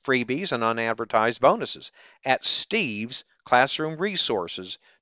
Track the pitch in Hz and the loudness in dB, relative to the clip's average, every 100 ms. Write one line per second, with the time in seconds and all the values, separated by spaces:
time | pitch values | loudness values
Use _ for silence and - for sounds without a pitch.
0 | - 131 117 135 190 120 113 113 113 113 | 0 0 0 -4 -2 -2 0 0 -2 -2
1 | 117 113 110 117 131 220 135 - - _ | 0 2 2 4 4 4 -2 -8 -14 _
2 | - _ 135 131 - - - 220 160 104 | -20 _ -2 0 2 -2 0 -2 -2 -4
3 | 113 - - _ - 123 135 - 156 156 | -6 -8 -12 _ 2 4 4 2 -4 -2
4 | 196 190 - 107 85 - 92 - _ _ | -4 -2 0 0 -2 -8 -10 -14 _ _